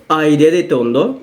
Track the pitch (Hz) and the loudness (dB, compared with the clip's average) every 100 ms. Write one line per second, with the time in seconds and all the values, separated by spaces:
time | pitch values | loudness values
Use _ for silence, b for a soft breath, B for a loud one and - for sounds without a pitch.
0 | - 156 151 147 156 175 165 139 120 127 | -4 -2 0 2 2 2 0 -2 0 0
1 | 208 269 | -2 -4